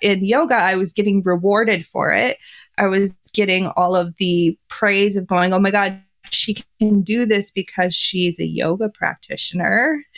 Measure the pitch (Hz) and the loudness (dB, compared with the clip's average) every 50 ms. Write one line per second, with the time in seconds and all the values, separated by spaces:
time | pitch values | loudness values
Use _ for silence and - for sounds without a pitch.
0 | - 202 196 190 196 196 233 285 330 - 247 220 180 190 190 185 190 175 - 208 | 0 0 0 2 2 2 2 2 2 2 2 2 2 2 0 0 -2 -2 -2 -2
1 | 202 208 196 196 180 185 180 175 175 196 202 214 226 220 202 170 165 - - - | 0 2 2 2 2 2 0 2 2 2 2 2 2 0 0 -2 -4 -6 -6 -4
2 | 156 156 156 101 - 254 - - - - - - - _ _ - 202 190 190 196 | 0 0 2 2 0 0 -2 -6 -12 -20 -20 -20 -20 _ _ -2 0 0 2 0
3 | 202 190 190 _ - - - 214 208 196 185 185 190 165 - - 180 180 185 180 | 0 -2 -4 _ -20 -8 -2 -2 0 2 2 0 0 -2 -2 0 0 2 2 0
4 | 175 175 170 - 190 180 175 175 170 165 - - _ - - - 220 202 196 196 | -2 -2 -4 -4 -2 0 2 2 2 2 0 -2 _ -16 -8 -2 0 0 2 2
5 | 202 208 196 196 185 - 185 180 180 185 185 190 202 196 202 208 196 190 190 196 | 2 2 0 -2 -4 -2 0 0 2 2 2 2 2 2 2 2 0 0 -4 -8
6 | - _ _ _ - - - - - 226 202 - - _ _ - 214 214 208 202 | -16 _ _ _ -16 -8 -6 -6 -4 -4 -6 -8 -10 _ _ -2 0 2 2 2
7 | 180 190 214 240 247 214 214 196 202 - - 196 185 - - 190 180 180 165 - | 2 0 0 0 2 2 2 0 0 -4 -6 -8 -8 -6 -2 -2 -2 -2 -2 -4
8 | - - - 185 180 175 170 170 165 160 160 - - 160 175 202 220 214 - - | -4 -4 -2 0 0 0 -2 -2 -4 -4 -2 -2 -2 -2 0 -2 -2 -6 -4 -4
9 | - 160 - - _ - - - - - - 180 170 - 190 226 247 311 311 294 | -6 -6 -6 -6 _ -12 -10 -8 -8 -8 -6 -4 -2 0 0 0 0 0 -2 -4
10 | 285 _ - | -8 _ -16